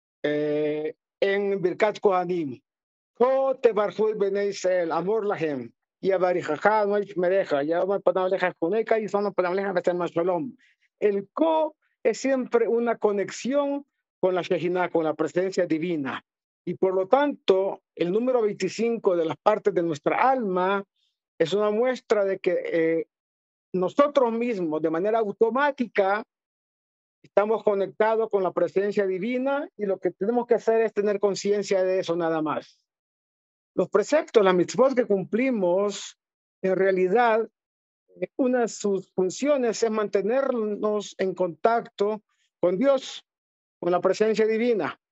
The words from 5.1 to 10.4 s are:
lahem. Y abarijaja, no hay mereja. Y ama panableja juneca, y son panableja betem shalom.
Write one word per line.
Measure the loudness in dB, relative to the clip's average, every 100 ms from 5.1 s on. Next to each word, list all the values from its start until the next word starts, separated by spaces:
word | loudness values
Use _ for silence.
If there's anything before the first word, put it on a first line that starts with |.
| 0
lahem. | -2 -2 -2 -4 -8 -16 _ _
Y | -2
abarijaja, | 2 2 0 -2 0 2 4
no | 2 0
hay | -2
mereja. | -2 0 0 0 -2
Y | 0
ama | -2 0 0
panableja | 0 0 0 0 -2 -2
juneca, | -2 0 0 0
y | 0
son | -2 -2
panableja | -2 -2 -2 -2
betem | 0 0 0
shalom. | -2 -2 -2 -2